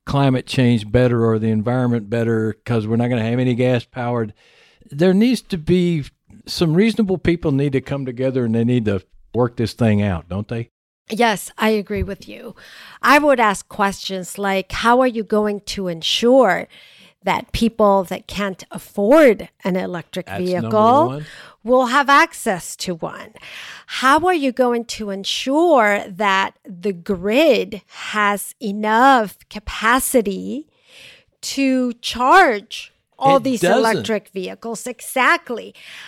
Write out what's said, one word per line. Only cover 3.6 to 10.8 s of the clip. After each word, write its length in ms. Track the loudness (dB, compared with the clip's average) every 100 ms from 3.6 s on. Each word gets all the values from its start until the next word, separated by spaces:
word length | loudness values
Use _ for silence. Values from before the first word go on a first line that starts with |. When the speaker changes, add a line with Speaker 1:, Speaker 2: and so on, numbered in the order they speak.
| 0 0 -4 -8 -6 -4 -6 -10 _ _ _ _ -10
Speaker 1:
there 240 | 0 2
needs 280 | 4 4 0
to 160 | -4 -6
be, 460 | 0 2 2 -2 -6 _ _ -20 -10
some 300 | -2 0 2
reasonable 420 | 2 2 -2 -2
people 340 | 0 0 0
need 200 | 0 0
to 100 | -2
come 240 | -4 -8 -6
together 400 | -4 -2 0 0
and 80 |
they 100 | 0
need 220 | 2 2 0
to 160 | -2 -6 -20 _
work 240 | -2 -2 -2
this 160 | -4
thing 300 | 0 2 2
out, 260 | 0 -2 -6
don't 180 | -10 -8
they? 220 | -10 -12 _